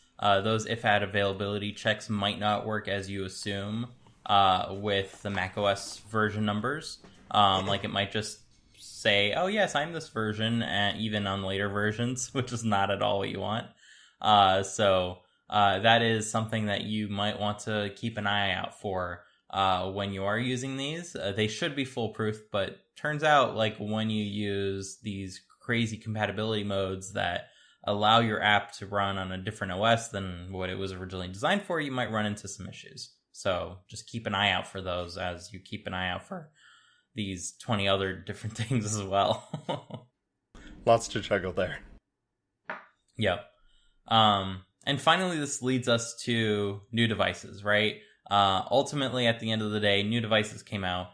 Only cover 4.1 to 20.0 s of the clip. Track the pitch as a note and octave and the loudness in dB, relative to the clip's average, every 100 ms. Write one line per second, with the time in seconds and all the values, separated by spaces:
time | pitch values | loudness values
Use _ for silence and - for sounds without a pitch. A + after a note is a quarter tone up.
4.1 | _ - G2+ G2 F#2 - G2 G#2 G2 F#2+ | _ 2 6 6 4 0 -4 0 0 -2
5.1 | - G#2 G2 F#2 G#2+ G2+ G2 - - - | -8 -4 -2 -2 0 0 0 -4 -14 -4
6.1 | A2 G#2+ G#2+ G#2+ G#2 A#2+ D3+ D#3 - - | 0 0 0 0 0 -2 -6 -10 -16 -20
7.1 | - - G#2 G2+ F#2+ G2 G2 G#2 G2 G2+ | -20 0 4 6 4 2 0 0 -2 -2
8.1 | G#2+ - - _ _ _ - - - A2 | -2 -6 -10 _ _ _ -20 -18 -2 2
9.1 | G2+ G#2 D3+ F#3 G#3+ F#3 D3 D#3 E3 - | 4 2 0 0 2 0 0 -2 -6 -6
10.1 | - A2 G#2 A2 A#2 F2+ G2 G2+ F#2+ A2 | -2 -2 0 0 0 0 0 0 0 -2
11.1 | G#2+ G2+ G2 F#2+ G2 G2+ G2+ G#2+ G#2+ A#2+ | -2 -2 -2 -2 0 0 0 0 0 -2
12.1 | B2+ - C3+ A#2 A#2 A2 G2+ G2 G2 G#2 | -4 -4 -4 -4 -4 0 2 2 2 2
13.1 | G2+ G2+ G2 G2 A2 - _ - - _ | 0 -2 -4 -4 -4 -6 _ -20 -20 _
14.1 | _ - G#2 G2 F#2+ G2 - G#2 F#2 F2+ | _ 6 8 8 6 2 2 4 4 2
15.1 | F2+ _ _ - G#2 G2+ G2 A2+ A#2 A#2 | -4 _ _ -2 4 4 6 6 6 4
16.1 | A2+ G#2+ A2+ A2+ A2+ G#2+ G#2 G#2+ G#2+ G#2 | 2 0 -2 -2 -2 -2 -2 -2 -4 -2
17.1 | G2+ G#2 G2 G#2 G#2 - G#2+ G#2 - A#2 | -2 -2 -2 -2 -4 -4 -2 -4 -4 -6
18.1 | A2+ G2+ G2+ G2 F#2 F#2+ - G#2+ F#2 F2 | -4 0 0 0 -2 -6 -8 -4 -4 -4
19.1 | F2 - _ - F#2+ F#2+ F#2 F#2 G2 | -8 -16 _ -6 0 2 2 0 -4